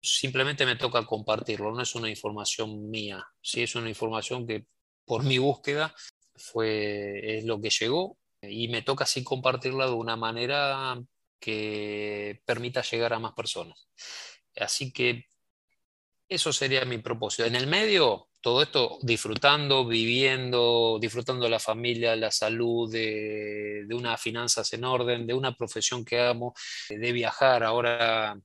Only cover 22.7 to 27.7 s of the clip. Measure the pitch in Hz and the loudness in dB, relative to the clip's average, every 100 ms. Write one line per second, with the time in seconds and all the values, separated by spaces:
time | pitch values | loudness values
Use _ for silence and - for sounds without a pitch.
22.7 | 117 113 113 110 107 107 107 104 104 104 | 2 0 -2 -2 -2 -4 -6 -6 -6 -6
23.7 | 104 101 120 120 113 120 117 117 - 107 | -6 -6 -4 -2 -2 -4 -4 -2 0 -2
24.7 | 113 127 127 123 120 117 127 131 123 117 | -4 0 2 2 0 0 -2 -2 -4 -6
25.7 | 113 - 123 113 120 123 117 120 - - | -2 -2 -2 -2 2 2 2 -4 -10 -12
26.7 | - - 107 117 120 113 - 135 123 113 | -10 -10 -4 -2 0 0 4 6 6 4